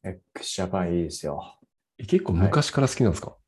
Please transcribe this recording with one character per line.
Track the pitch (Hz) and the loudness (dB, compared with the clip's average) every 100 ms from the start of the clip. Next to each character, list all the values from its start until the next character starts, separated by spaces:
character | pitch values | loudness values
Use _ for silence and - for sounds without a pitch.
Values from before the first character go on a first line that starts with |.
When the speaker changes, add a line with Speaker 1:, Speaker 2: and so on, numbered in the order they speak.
| 95 | -10
Speaker 1:
エ | |
ッ | 90 _ | -12 _
ク | - | -14
ス | - - | -8 -4
ジ | |
ャ | 92 | -2
パ | 95 | -2
ン | 87 87 | 0 0
い | |
い | |
で | 80 | -2
す | - 76 | -6 -8
よ。 | 73 - _ _ _ _ _ | -8 -12 _ _ _ _ _
Speaker 2:
え、 | 110 | 0
結 | 185 | 0
構 | - | 2
昔 | 87 98 147 147 | 2 4 4 2
か | - | 2
ら | 135 | 0
好 | - | 4
き | |
な | 117 | 2
ん | |
で | - | 2
す | |
か？ | - | -6
Speaker 1:
は | |
い。 | - | -16